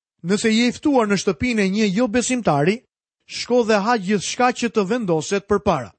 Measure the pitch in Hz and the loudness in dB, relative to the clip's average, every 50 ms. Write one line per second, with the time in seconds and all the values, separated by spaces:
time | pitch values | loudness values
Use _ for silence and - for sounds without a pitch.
0 | _ _ _ _ - 165 202 208 - 226 214 226 240 247 - - - 302 277 247 | _ _ _ _ -4 -2 -2 0 0 2 2 2 2 0 0 0 -2 2 2 2
1 | 220 202 202 180 - 202 185 - 247 254 233 214 196 190 190 220 220 202 175 220 | 2 2 0 0 0 -2 -2 -2 -2 -2 0 0 0 0 0 0 0 0 2 0
2 | 254 220 196 247 - - 254 247 208 190 151 139 147 185 214 247 _ _ _ _ | 0 0 0 -2 0 0 -2 -2 0 0 2 2 2 0 0 -2 _ _ _ _
3 | _ _ _ _ _ - - - - - 240 247 233 202 220 202 190 233 247 226 | _ _ _ _ _ -18 -14 -12 -4 0 2 2 2 4 2 2 2 0 -2 -2
4 | 180 190 214 185 - - - - 247 254 240 - 247 220 - 220 196 175 233 254 | 0 -2 -2 -2 -2 -4 -2 0 0 0 0 0 -4 -2 0 0 0 0 -2 -4
5 | 220 180 165 156 143 - 196 196 - - 208 202 - 202 170 139 117 92 _ | -2 0 -2 -2 -2 -2 -4 -4 -2 0 -2 0 2 0 -2 -2 -4 -10 _